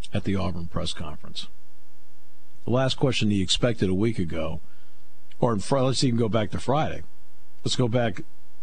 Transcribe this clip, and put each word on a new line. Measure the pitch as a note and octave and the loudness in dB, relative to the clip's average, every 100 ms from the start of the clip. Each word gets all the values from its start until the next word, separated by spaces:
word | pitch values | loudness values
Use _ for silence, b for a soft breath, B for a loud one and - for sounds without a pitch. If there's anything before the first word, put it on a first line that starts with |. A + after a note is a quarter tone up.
| - | 0
at | G#2+ | 0
the | G2+ G2 | 0 0
Auburn | F2+ F2 E2+ | 0 0 0
press | F2 E2 | 0 0
conference?" | - D#2 D2+ - - - - - - - - - - - - - - - | 0 -2 -2 -2 -2 0 0 0 0 0 0 0 0 0 0 -2 -2 0
The | |
last | A#2+ C3 - | 0 0 0
question | C#3 A2+ G#2+ | 0 2 2
he | G2+ | 2
expected | F2+ - B2 G#2+ G2 | 2 2 0 2 0
a | |
week | F#2 A2+ A2 | 2 0 0
ago, | E2+ E2 D#2+ D#2+ b b b b b - - - | -2 -2 -2 -2 b b b b b -2 -2 0
or | B2 | 2
in | G#2+ | 0
Fri-, | - C#3 | 0 2
let's | C3 B2 | 2 2
even | C3+ A#2 | 2 2
go | A2+ | 2
back | A2 G#2 | 0 0
to | E2+ | 0
Friday. | - C#3+ D#3 - - - - - - - | 0 0 0 0 0 0 0 0 0 0
Let's | A#2+ - | 0 0
go | B2 | 0
back | B2 A#2 - - - - - | 2 0 0 -2 -2 0 0